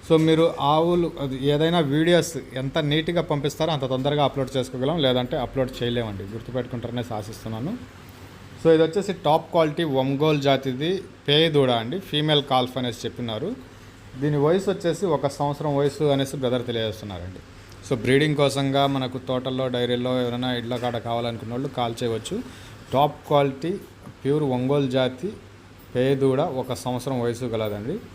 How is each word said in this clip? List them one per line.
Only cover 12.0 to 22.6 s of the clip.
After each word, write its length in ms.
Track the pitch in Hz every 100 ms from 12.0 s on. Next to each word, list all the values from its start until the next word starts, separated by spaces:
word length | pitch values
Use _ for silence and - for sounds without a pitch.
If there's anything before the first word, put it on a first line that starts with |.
| -
ఫీమేల్ 340 | 151 151 151 127
కాల్ఫ్ 220 | 131 123 135
అనేసి 200 | 123 113
చెప్పినారు। 460 | 117 - 120 110 160 262 - - - - - 127
దీని 160 | 143 147 143
వయసు 220 | 185 190
వచ్చేసి 320 | 196 170 165 196 143
ఒక 140 | 139 -
సంవత్సరం 360 | 143 143 151 139
వయసు 300 | 143 139 156
అనేసి 240 | 139 135 151
బ్రదర్ 220 | 127 123 117
తెలియజేస్తున్నారండి। 720 | 117 110 104 107 90 90 92 - - - - -
So 100 | 127 113
బ్రీడింగ్ 320 | 135 156 143
కోసంగా 400 | 139 127 139 139 139 139
మనకు 240 | 127 131 -
తోటల్లో, 380 | 127 131 127 131 123
డైరీల్లో 380 | 120 123 127 127
ఎవరైనా 280 | 123 120 127 123
ఇళ్ళ 160 | 117 123
కాడ 120 | 123 117 117
కావాలనుకున్న 480 | 117 120 113 110 120
వాళ్ళు 140 | 143 135
కాల్ 160 | 117 113
చేయవచ్చు। 380 | 120 113 107 208 247 -